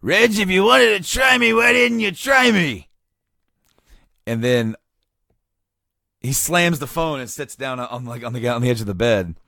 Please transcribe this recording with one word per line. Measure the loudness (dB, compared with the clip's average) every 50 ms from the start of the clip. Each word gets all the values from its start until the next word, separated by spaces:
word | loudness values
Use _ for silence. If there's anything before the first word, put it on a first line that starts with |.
Reg, | -2 0 2 4 4 4 2 0
if | 0 2
you | 2 2 4
wanted | 6 6 6 6 4 2 0
to | -4 -6
try | -4 0 2 2 2
me, | 2 2 2
why | 2 2 2 2
didn't | 4 2 2 2 0 -2
you | -4 -4
try | -6 -6 -2 2 2 4 4 4
me? | 4 2 0 -2 -4 -8 -12 _ _ _ _ _ _ _ _ _ _ _ _ _ _ _ _ _ _ _ _ _ -20 _ _ _ _ _ _
And | -8 -6 -4
then | 0 0 0 2 0 -2 -6 -8 _ _ _ _ _ _ _ _ _ _ _ _ _ _ _ _ _ _ _ _ _ _ _ _ _ _ _ _
he | -6 -4
slams | -4 -4 -2 0 0 2 2 2 0 -2
the | -4
phone | -6 -4 -4 -4 -4 -4 -6
and | -8 -12
sits | -10 -12 -12 -12 -10
down | _ -8 -8 -8 -8
on, | -10 -10 -10 -12 -12
like, | -12 -12 -12 -10
on | -8
the, | -8 -4 -2 -2
on | -2 0
the | 0 0
edge | 0 0
of | -2
the | -8 -4
bed. | -2 0 2 2 0 0 -4 -10 -14 _